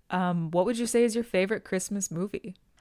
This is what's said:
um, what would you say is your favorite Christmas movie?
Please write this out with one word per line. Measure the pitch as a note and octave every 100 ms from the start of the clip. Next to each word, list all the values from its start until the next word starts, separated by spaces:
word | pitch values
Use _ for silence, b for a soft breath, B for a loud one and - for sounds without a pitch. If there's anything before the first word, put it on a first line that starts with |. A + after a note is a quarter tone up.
| -
um, | F3+ F3+ F3 E3
what | E3+ F#3
would | A#3+
you | A#3
say | A#3+
is | A#3+
your | A3
favorite | A#3 F#3 F#3+ G#3+
Christmas | - F#3 - G3+ F#3+
movie? | E3 G3+ - - F#3 _ _